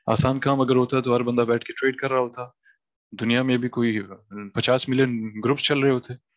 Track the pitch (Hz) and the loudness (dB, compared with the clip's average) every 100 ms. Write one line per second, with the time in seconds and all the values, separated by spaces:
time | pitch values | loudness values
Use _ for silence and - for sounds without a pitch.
0 | - 113 127 135 139 139 131 127 123 135 | -2 0 2 0 0 0 4 2 2 0
1 | 123 123 120 120 117 117 - - 135 131 | 0 0 2 0 0 0 -4 -2 -2 -2
2 | 135 131 120 120 123 _ _ _ _ _ | -2 0 -2 -6 -14 _ _ _ _ _
3 | _ 101 113 120 131 123 123 123 120 107 | _ -6 0 2 2 0 0 0 0 0
4 | 98 98 _ 101 101 113 117 127 - 131 | -6 -16 _ -14 -8 -2 2 2 2 2
5 | 131 117 110 107 117 143 - 143 139 127 | 2 0 -6 -4 -2 0 0 2 2 2
6 | - 123 _ | -2 -16 _